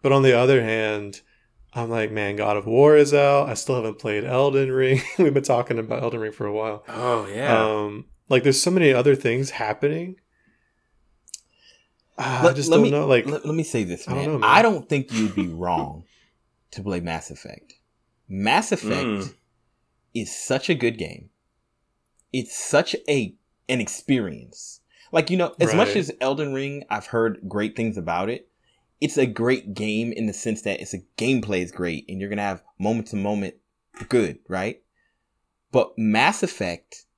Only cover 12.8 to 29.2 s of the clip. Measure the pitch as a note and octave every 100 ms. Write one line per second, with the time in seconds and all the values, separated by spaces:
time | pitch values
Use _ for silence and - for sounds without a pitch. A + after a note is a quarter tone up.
12.8 | - C#3+ D3 B2 C#3 D3 D3 D#3+ D#3 B2
13.8 | F#2 E2+ - C3 C#3+ D3 G#2+ D#3+ A3+ F3+
14.8 | - C#3+ C3+ A2+ G#2+ G2+ F2+ E2 F2+ E2
15.8 | C#2+ D2+ - _ _ _ _ _ _ -
16.8 | G2 F2+ E2+ D#2+ - C#2+ - - _ _
17.8 | _ _ _ _ _ G2 G#2 D#3+ G#3+ -
18.8 | G#2+ C3 B2+ G2+ F#2+ _ _ _ _ _
19.8 | _ _ _ A#2 G2+ - - C3+ - D3+
20.8 | A#2+ A2 E2+ - - _ _ _ _ _
21.8 | _ _ _ _ _ B2+ A#2 - - D3
22.8 | E3 - - C#3+ G2+ - _ _ - B2+
23.8 | G2+ - - C3 G2 B1 A#1+ - - -
24.8 | _ _ _ E3 D#3 F3+ E3+ - - A2
25.8 | - G#3 D3+ - C3 C#3 C#3+ C3+ C#3 C#3+
26.8 | - G#2+ - A#2 A2+ G2 F#2+ G2+ G#2+ A2+
27.8 | A2+ G#2+ E2 E2+ G2+ B2+ _ _ _ _
28.8 | _ _ D3 -